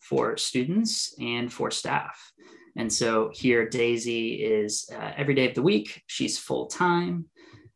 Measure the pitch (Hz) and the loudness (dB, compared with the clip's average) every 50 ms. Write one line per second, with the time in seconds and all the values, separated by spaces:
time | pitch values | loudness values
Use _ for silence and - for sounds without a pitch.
0 | - - - 135 123 113 110 - - - - 127 127 139 175 214 226 214 - - | -8 -2 0 0 0 0 0 -2 -2 -2 0 0 0 0 2 2 2 2 0 -2
1 | - - - - 127 120 120 120 123 123 - - 127 120 - - - - 135 - | -4 -4 -6 -6 -6 -4 -2 -2 -4 -4 -4 -4 -4 -2 -2 -4 -4 -2 -2 -2
2 | - - - - - - _ _ - - - - - - - - 117 113 107 - | -2 -4 -10 -16 -20 -20 _ _ -20 -20 -20 -20 -20 -14 -8 -6 -4 -2 0 0
3 | 123 117 113 110 110 110 - - - 127 123 117 113 113 117 127 120 120 117 117 | 2 2 2 2 2 0 -2 0 2 4 4 4 4 2 0 0 2 2 2 0
4 | 113 120 117 117 113 113 117 - 110 110 110 107 104 104 107 - - - - 110 | 0 -2 -2 -2 -2 -2 -4 -2 0 2 2 2 2 0 -2 -6 -6 -8 -10 -10
5 | 110 107 - - 143 139 139 135 131 123 123 - 127 170 208 208 - - - - | -10 -8 -6 -2 0 2 4 4 4 4 4 4 4 4 4 4 2 -2 -8 -16
6 | - - - - 127 123 - - - - 135 127 127 - - - 180 180 175 170 | -14 -10 -6 -4 -2 -2 -2 -4 -4 -4 -4 -4 -4 -4 -2 2 2 4 4 2
7 | 175 180 175 175 165 - _ _ - - - - - - _ | 2 0 -2 -4 -6 -8 _ _ -20 -20 -20 -20 -20 -20 _